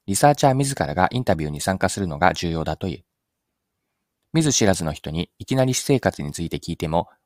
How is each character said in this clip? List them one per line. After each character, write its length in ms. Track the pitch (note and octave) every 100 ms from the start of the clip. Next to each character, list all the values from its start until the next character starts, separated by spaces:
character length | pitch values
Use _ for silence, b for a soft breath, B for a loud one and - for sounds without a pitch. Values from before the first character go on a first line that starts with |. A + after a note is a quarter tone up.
| -
リ 100 | G2
サ 160 | D3
ー 40 | D3
チ 100 | C#3
ャ 60 |
ー 20 |
自 220 | C3 C#3 C3+
ら 180 | D2
が 140 | D2 F#2
イ 80 | B2+
ン 40 |
タ 120 | B2 E2+
ビ 100 | D2+
ュ 20 |
ー 40 |
に 100 | D2
参 180 | - F#2+
加 80 | F#2+
す 100 | -
る 80 | F#2
の 120 | D2
が 140 | F2+
重 180 | D#2 E2+
要 140 | D#2+ D#2
だ 100 | D#2
と 140 | F#2+
い 60 | C#2+
う。 100 | _ _ _ _ _ _ _ _ _ _ _ _ _
見 80 | D#3+
ず 100 | D#3
知 140 | - G#2+
ら 80 |
ず 100 | F#2
の 100 | D#2+
人 180 | D2+ -
に 180 | D#2+ F2 _
い 80 | -
き 100 | C3
な 80 |
り 120 | C3 B2
私 60 |
生 180 | - C3+
活 240 | F#2+ -
に 100 | D2
つ 80 | C#2+
い 80 | E2
て 80 | D#2
聞 160 | -
い 40 | E2
て 100 | D#2+
も、 200 | E2 - b